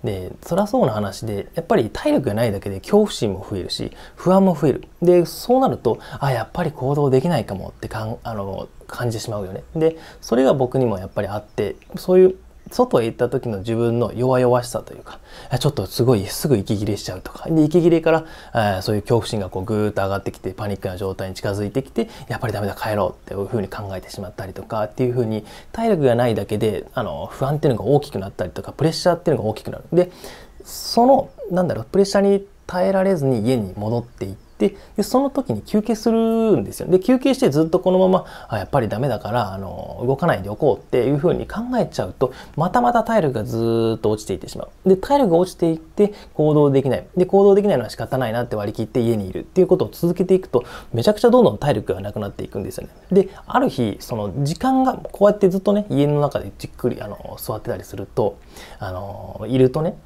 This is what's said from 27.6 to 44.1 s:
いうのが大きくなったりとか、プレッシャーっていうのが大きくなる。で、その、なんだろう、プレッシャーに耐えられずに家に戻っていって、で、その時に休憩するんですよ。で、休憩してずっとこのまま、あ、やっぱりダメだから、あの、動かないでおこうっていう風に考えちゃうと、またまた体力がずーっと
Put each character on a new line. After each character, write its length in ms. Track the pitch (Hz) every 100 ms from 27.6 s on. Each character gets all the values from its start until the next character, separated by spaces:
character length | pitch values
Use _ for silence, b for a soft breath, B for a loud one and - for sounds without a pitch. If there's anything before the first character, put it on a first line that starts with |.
| 151
い 40 |
う 40 | 113
の 80 |
が 20 | 107
大 140 | 143
き 100 | -
く 80 | 107
な 100 | 95
っ 20 |
た 140 | - 90
り 60 |
と 100 | -
か、 100 | -
プ 120 | -
レ 80 | 156
ッ 20 |
シ 140 | 160 180
ャ 60 |
ー 20 | 170
っ 60 |
て 100 | -
い 20 |
う 40 | 131
の 60 |
が 60 | 107
大 40 | 110
き 80 |
く 80 | -
な 80 | -
る。 40 | -
で、 200 | 165 175 B B B B -
そ 420 | - - - - 247
の、 240 | 269 - - 453
な 120 | 180
ん 40 | 175
だ 80 | -
ろ 60 |
う、 40 | -
プ 120 | 190
レ 60 |
ッ 20 | 196
シ 100 | 202
ャ 40 |
ー 40 |
に 220 | 196 202 196 - -
耐 220 | 180 190
え 20 |
ら 120 | 190
れ 120 | 190 180
ず 100 | 135
に 160 | 120
家 160 | 110 127
に 160 | 98 101
戻 240 | 104 120
っ 60 | 120
て 200 | - 98
い 80 |
っ 20 | 98
て、 140 | - -
で、 440 | 202 - - -
そ 180 | 202 254
の 80 | 277
時 240 | 277 -
に 80 | 104
休 200 | - 208
憩 140 | 208 214
す 160 | 233
る 60 | 226 226 226 226 160
ん 60 | 101
で 60 |
す 80 | -
よ。 60 | -
で、 100 | 185
休 180 | 185 254
憩 160 | 277
し 60 | 254
て 100 | 214
ず 140 | 143
っ 20 | 160
と 120 | 180
こ 120 | 185
の 60 | 185
ま 120 | 185
ま、 160 | 185 B B B
あ、 80 | 107
や 80 | 95
っ 40 |
ぱ 120 | 139
り 80 | 107
ダ 100 | 104
メ 80 | 139
だ 100 | 107
か 140 | 104
ら、 220 | 123 101
あ 40 | 95
の、 460 | 90 - - - 120
動 120 | 135
か 100 | 170
な 80 | 107
い 80 |
で 60 | 95
お 60 | 110
こ 160 | 147
う 40 | 98
っ 40 |
て 240 | - 127 120
い 40 |
う 40 | 143
風 160 | 170
に 140 | 127 120
考 140 | - 240 247
え 60 | 180
ち 140 | -
ゃ 40 | 95
う 80 |
と、 200 | - 127 B B -
ま 120 | 175
た 120 | 247
ま 100 | 240
た 120 | 240
体 200 | 226 226
力 120 | 156 123
が 80 | 123
ず 120 | 113
ー 380 | 113 113 113 110
っ 40 |
と 120 | 104